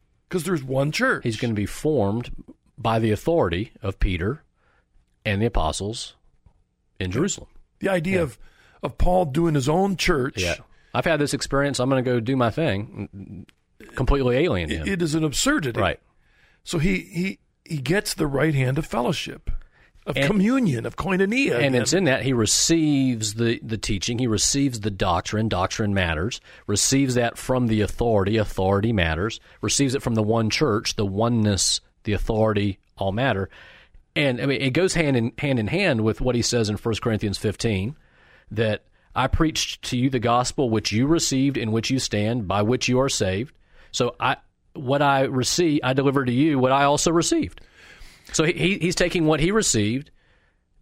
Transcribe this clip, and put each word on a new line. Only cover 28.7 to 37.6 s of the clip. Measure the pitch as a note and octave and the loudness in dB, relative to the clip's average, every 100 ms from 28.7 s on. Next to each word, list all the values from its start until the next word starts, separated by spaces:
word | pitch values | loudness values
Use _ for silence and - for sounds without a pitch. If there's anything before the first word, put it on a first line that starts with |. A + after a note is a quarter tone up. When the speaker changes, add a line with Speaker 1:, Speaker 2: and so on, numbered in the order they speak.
| G2 A2+ | 2 2
Speaker 2:
matters, | G#2+ E2 D#2+ G#2+ - - - | 2 2 0 -4 -6 -16 -8
receives | G#2+ - C#3 C3+ | -4 0 0 0
it | |
from | B2+ A2+ | -2 0
the | |
one | G#2+ A2+ A2 | 2 2 0
church, | - C3 G#2+ - - | 0 2 0 -2 -4
the | G2+ | -2
oneness, | F#2+ A#2 A#2 G#2+ G2 - - _ _ - | 0 0 2 2 2 0 -2 _ _ -4
the | |
authority, | G2+ - A2 A2 G#2 G2+ G2 _ - | -2 0 2 2 2 0 -2 _ -6
all | G2 | -4
matter. | G2+ C3+ G2 G2 - - - - - _ - | 0 0 0 -4 -8 -20 -20 -20 -20 _ -2
And, | C#3+ B2 | 0 0
I | C#3 | -2
mean, | C3+ | -2
it | C3+ | 0
goes | B2+ F#3 | 0 0
hand | E3 D3+ C3 | 0 2 2
in, | A2+ - | 0 -2
hand | D3 B2+ | -2 0
in | A2 | 0
hand | D#3+ G3 A#2+ | 0 0 2
with | A2 G#2 | 0 0
what | B2 A#2+ | 0 0
he | |
says | A2+ B2 G#2 | 0 0 0
in | G#2 | -2
First | A#2 G#2+ | -2 -2
Corinthians | A#2+ G#2+ G#2+ F#2+ | -2 -2 -2 -2
fifteen, | G#2+ F#2+ | -4 -2